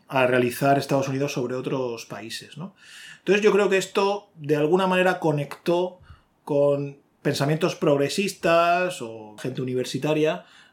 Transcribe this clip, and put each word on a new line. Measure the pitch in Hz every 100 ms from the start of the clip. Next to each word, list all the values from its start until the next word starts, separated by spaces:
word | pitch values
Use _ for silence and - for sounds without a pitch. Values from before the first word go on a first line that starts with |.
| _
a | 143 127
realizar | 127 123 - 139 139
Estados | 135 139 135
Unidos | 135 143
sobre | 143 120
otros | 127 127 131 123 117 -
países, | 107 110 113 107 -
¿no? | 190 - - - - -
Entonces | - 202
yo | 208
creo | 190 196
que | 190
esto | 185 - 196 202 - 165
de | 143 151
alguna | 151 185 190
manera | 185 185 180
conectó | 160 147 143 - - 175 180 - - - _ _
con | - 143 143 143 143 139 _ _
pensamientos | 151 139 143 156 170
progresistas | - 170 143 139 - 202 - 185 170 170 175 180 180
o | 117 113 107 107
gente | 131 123
universitaria | 127 127 123 139 147 156 151 180 - - -